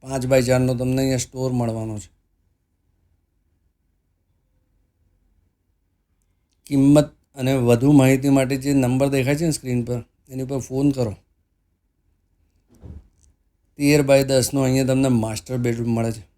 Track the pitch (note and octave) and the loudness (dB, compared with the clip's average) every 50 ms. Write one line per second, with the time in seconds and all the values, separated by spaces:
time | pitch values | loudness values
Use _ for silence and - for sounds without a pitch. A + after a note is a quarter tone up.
0 | - C3 C3+ C3+ B2 B2+ C3+ C3 B2 A#2+ C3 B2+ B2+ B2+ C3 B2 B2+ B2+ B2+ C3 | -12 -8 -8 -6 -2 2 2 2 4 2 2 2 2 0 -2 -2 -2 -2 -2 0
1 | C3+ C3+ C3 B2 B2 - - C3 C3 C3 B2+ B2 A#2+ A#2 A2 A2+ A2+ A2 A2 G#2+ | 0 0 -2 -2 -4 -6 -8 -6 -6 -4 -2 -2 -2 -2 -4 -6 -8 -8 -10 -10
2 | G2 - _ _ _ _ _ _ _ _ _ _ _ _ _ _ _ _ _ _ | -12 -16 _ _ _ _ _ _ _ _ _ _ _ _ _ _ _ _ _ _
3 | _ _ _ _ _ _ _ _ _ _ _ _ _ _ _ _ _ _ _ _ | _ _ _ _ _ _ _ _ _ _ _ _ _ _ _ _ _ _ _ _
4 | _ _ _ _ _ _ _ _ _ _ _ _ _ _ _ _ _ _ _ _ | _ _ _ _ _ _ _ _ _ _ _ _ _ _ _ _ _ _ _ _
5 | _ _ _ _ _ _ _ _ _ _ _ _ _ _ _ _ _ _ _ _ | _ _ _ _ _ _ _ _ _ _ _ _ _ _ _ _ _ _ _ _
6 | _ _ _ _ _ _ _ _ _ _ _ _ _ - C#3+ C#3 C3+ C#3 C#3+ D3+ | _ _ _ _ _ _ _ _ _ _ _ _ _ -4 0 2 4 6 6 4
7 | D3 D3 - _ _ _ _ - C3 C3 C3+ C3+ B2 A#2+ A#2+ A#2 A#2+ C#3 D3+ C#3+ | 4 2 -4 _ _ _ _ -6 -4 -2 0 0 2 2 2 4 4 4 4 6
8 | C3 C3 C3+ C3 C3 C#3+ C#3 C3+ C3 B2+ C#3 C3+ C3 C#3+ C#3+ C#3 C3 A#2+ B2+ C3 | 6 4 2 2 2 2 2 2 0 0 -4 -6 -4 -2 0 0 0 0 0 0
9 | C#3 C#3 C3+ C3+ C3 B2+ D3 D3 E3+ E3+ D3 - - C3 B2 B2 A#2 A#2 B2 A#2+ | 0 0 0 -2 0 0 -2 -2 -2 -4 -4 -4 -6 -4 -4 -4 -4 -4 -6 -8
10 | A#2+ _ _ _ _ _ C3 C3 C3 B2+ C#3 C3+ B2 - C3 C3 C#3 C#3+ C3+ C3 | -8 _ _ _ _ _ -10 -10 -8 -6 -8 -8 -8 -6 -4 0 0 0 0 0
11 | B2 A2 G2 - _ _ _ _ _ _ _ _ _ _ _ _ _ _ _ _ | -2 -4 -4 -10 _ _ _ _ _ _ _ _ _ _ _ _ _ _ _ _
12 | _ _ _ _ _ _ _ _ _ _ _ _ _ _ _ _ - - - - | _ _ _ _ _ _ _ _ _ _ _ _ _ _ _ _ -20 -20 -20 -20
13 | - _ _ _ _ _ _ _ _ _ _ _ _ _ _ - C#3+ C#3+ D3 D3+ | -20 _ _ _ _ _ _ _ _ _ _ _ _ _ _ -4 0 2 2 2
14 | C#3+ C3 C#3 C3+ C#3 C3 C3+ C3 A#2+ - - C#3 C3+ C3 C3 C3 C3+ B2+ C3 C3 | 4 4 4 2 4 2 0 0 0 0 -2 -2 0 0 0 0 0 0 0 0
15 | C3+ C3+ B2+ A#2 A2 A2 A2+ - - - B2+ B2 B2 A#2+ A#2 A#2 A#2 A#2 A#2 A2+ | 2 2 2 0 0 -2 -6 -10 -10 -8 -8 -4 -4 -4 -4 -4 -4 -4 -2 -2
16 | A2+ A2+ G#2+ G#2+ G2+ _ _ | -2 -4 -6 -8 -14 _ _